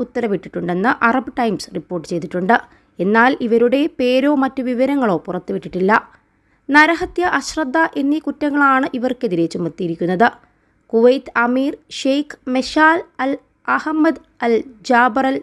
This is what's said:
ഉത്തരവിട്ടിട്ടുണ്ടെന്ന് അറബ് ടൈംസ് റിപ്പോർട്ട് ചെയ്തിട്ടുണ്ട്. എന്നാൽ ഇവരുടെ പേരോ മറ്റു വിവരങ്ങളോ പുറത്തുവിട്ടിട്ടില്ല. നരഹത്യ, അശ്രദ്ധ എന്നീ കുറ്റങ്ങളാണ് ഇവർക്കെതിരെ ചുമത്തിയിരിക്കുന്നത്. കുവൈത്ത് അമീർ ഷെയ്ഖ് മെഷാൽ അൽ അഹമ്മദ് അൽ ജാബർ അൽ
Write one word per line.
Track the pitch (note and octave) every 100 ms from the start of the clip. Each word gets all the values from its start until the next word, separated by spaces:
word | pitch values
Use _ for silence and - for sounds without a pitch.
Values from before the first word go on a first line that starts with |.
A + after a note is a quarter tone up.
ഉത്തരവിട്ടിട്ടുണ്ടെന്ന് | B3 B3 A3+ G3 - F3 F3 F3+ A3+ - A#3
അറബ് | C4 B3 C4+
ടൈംസ് | A#3 F3 - F#3
റിപ്പോർട്ട് | - F3 D3+
ചെയ്തിട്ടുണ്ട്. | F3 D#3+ F3+ F#3 A#3 - _ _ -
എന്നാൽ | F#3 A3+ B3 C#4 A#3+
ഇവരുടെ | A3+ A#3+ C4+ E4 -
പേരോ | B3 B3+ C#4 D4
മറ്റു | C4 C#4 B3
വിവരങ്ങളോ | A#3+ C4+ C#4+ A3+ D#3+ -
പുറത്തുവിട്ടിട്ടില്ല. | F3+ - G3 D#3 F3+ F#3 A3 - _ _ _ _ _ -
നരഹത്യ, | D4 D#4 E4 - - F4+ C#4
അശ്രദ്ധ | - D#4 C4+ D#4+ D#4+ C#4+
എന്നീ | C#4+ D4+ C#4+
കുറ്റങ്ങളാണ് | C#4+ D4 C#4+ C#4 C4 C#4 B3+
ഇവർക്കെതിരെ | B3+ B3 A3+ E3+ E3
ചുമത്തിയിരിക്കുന്നത്. | F3 E3 - F3 E3 F3 F3+ - - _ _ _ _ _
കുവൈത്ത് | A3+ B3 C4+ - A#3
അമീർ | A#3+ B3+ C#4 - _ -
ഷെയ്ഖ് | C4+ C#4+ D4 - -
മെഷാൽ | B3+ C4 D#4 D#4 E4 - -
അൽ | C4 C#4+ _ _ - C4
അഹമ്മദ് | D#4 D#4 D#4+ - - - A#3
അൽ | A3+ - - -
ജാബർ | A#3+ B3 B3 C4
അൽ | C#4